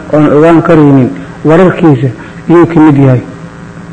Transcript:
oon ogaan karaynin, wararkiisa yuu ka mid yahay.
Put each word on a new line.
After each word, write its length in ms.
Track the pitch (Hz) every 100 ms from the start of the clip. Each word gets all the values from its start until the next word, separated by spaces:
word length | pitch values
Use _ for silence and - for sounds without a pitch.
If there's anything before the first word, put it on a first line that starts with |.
| -
oon 140 | 151 151
ogaan 300 | 143 165 165
karaynin, 460 | 160 160 143 139 123 - - -
wararkiisa 640 | 147 165 185 - 165 131 131 - - - -
yuu 180 | 170 165
ka 140 | 165
mid 160 | 156 139
yahay. 240 | 135 127 - - - - - - -